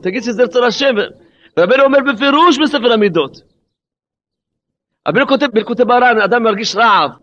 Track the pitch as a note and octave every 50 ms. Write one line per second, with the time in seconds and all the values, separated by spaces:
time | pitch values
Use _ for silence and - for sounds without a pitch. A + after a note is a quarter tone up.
0 | - F#3 F#3 B3+ G3+ B3 A3+ F#3+ B3 A#3 - B3 A#3+ A#3+ - - C#4 C#4 B3 G3+
1 | F3 - - _ _ _ _ _ _ _ - - F3 F#3+ B3 C4+ C#4 C4+ C4+ C#4
2 | B3+ C#4 C4 G3 C4+ C#4 C4+ D#4 E4+ F4+ C#4+ B3+ D#4 B3+ C#4+ D#4 A3 A#3+ A#3 A3
3 | G#3 G3+ D#3+ E3 C#3+ C3 - - _ _ _ _ _ _ _ _ _ _ _ _
4 | _ _ _ _ _ _ _ _ _ _ _ _ _ _ _ _ _ _ _ _
5 | - - D3 A3+ C#4 - C4+ A#3+ D4 C4+ F#3+ A3 G#3 - A#3+ A#3 B3 G#3+ A#3+ B3
6 | B3 B3 A#3 A3 G#3 F#3 A#3 A#3+ A3+ A3 G#3 G3+ A#3 - - G3+ A#3 A3+ G3+ F3+
7 | D#3 C3+ A#2+ -